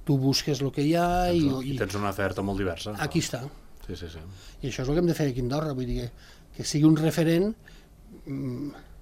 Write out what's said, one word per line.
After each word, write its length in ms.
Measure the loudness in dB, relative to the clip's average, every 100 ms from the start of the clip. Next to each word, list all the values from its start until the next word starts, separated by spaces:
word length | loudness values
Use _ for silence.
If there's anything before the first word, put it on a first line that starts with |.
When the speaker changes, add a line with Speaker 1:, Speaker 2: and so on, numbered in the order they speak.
| 0
Speaker 1:
tu 100 | 4
busques 440 | 4 2 0 -2
lo 80 | -2
que 100 | 0
hi 140 | 2 2
ha 340 | 2 2 2
i, 120 | 4
Speaker 2:
Tens 100 | 2
una, 120 | 2 -2
Speaker 1:
i 100 | -2
Speaker 2:
tens 200 | -2 0
una 100 | -2
oferta 320 | 0 0 0
molt 160 | -2 0
diversa. 320 | -2 -2 -8 -4
Speaker 1:
Aquí 160 | -2 -2
està. 240 | -2 -6 -10 -14 -20 -16 -12
Speaker 2:
Sí, 120 | -10
sí, 80 | -10
sí. 140 | -12 -16 -16 -18 -10
Speaker 1:
I 60 | -8
això 100 | -4
és 60 | 0
el 80 | 2
que 80 |
hem 60 | 2
de 60 | 2
fer 100 | 0
aquí 140 | 0
a 20 | -2
Andorra, 240 | -2 -2 -4
vull 100 | -2
dir 80 | -4 -6
que, 240 | -12 -20 -20 -20 -10
que 100 | -4
sigui 160 | 6 8
un 80 | 8
referent, 540 | 4 2 4 4 2 -2 -12 -20 -20 -20 -20 -18 -10
mm, 440 | -6 -6 -6 -8 -12 -18 -20